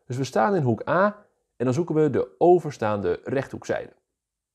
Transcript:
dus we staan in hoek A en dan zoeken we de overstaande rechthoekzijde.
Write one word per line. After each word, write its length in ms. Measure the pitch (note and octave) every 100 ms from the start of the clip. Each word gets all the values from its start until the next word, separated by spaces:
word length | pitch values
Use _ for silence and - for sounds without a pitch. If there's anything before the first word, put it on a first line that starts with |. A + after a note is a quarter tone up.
| -
dus 100 | B2
we 80 |
staan 300 | C3 G3+ G#3+
in 80 | F#3
hoek 260 | B2+ G#2 -
A 380 | E3 G#3 - _ _ _ -
en 80 |
dan 100 | B2+
zoeken 200 | C3 E3+
we 160 | D#3 D3+
de 240 | G#2+ - -
overstaande 800 | F3 F3+ D3 - G#2+ G2+ F#2 E2+
rechthoekzijde. 680 | - C3 C3 - - - - _ _ _ _ _ _